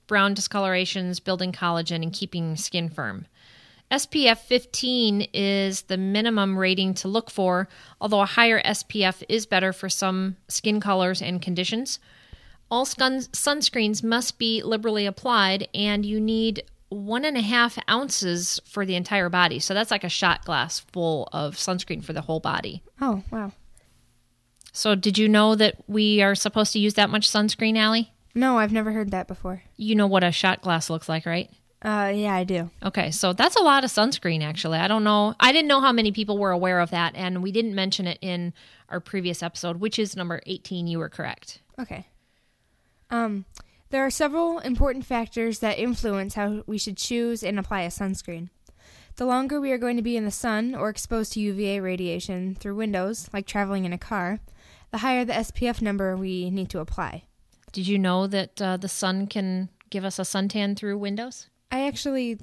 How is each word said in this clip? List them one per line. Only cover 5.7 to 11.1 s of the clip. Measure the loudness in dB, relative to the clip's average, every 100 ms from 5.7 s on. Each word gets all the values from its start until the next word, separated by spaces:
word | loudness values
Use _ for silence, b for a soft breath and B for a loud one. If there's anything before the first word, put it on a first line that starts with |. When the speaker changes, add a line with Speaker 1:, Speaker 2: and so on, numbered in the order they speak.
| -2
Speaker 1:
the | -4 -2
minimum | 0 2 2 2 2 2
rating | 4 4 2
to | 0 0
look | -2 -2
for, | 0 2 2 0 B B B
although | 2 4
a | 4
higher | 6 6 4
S | 2 -2
P | -4 0
F | 0 0 -2
is | -2 2
better | 2 2
for | 0 -4
some | -2 0 0 -2 -6 -6
skin | -2 0 0
colors | 2 2 2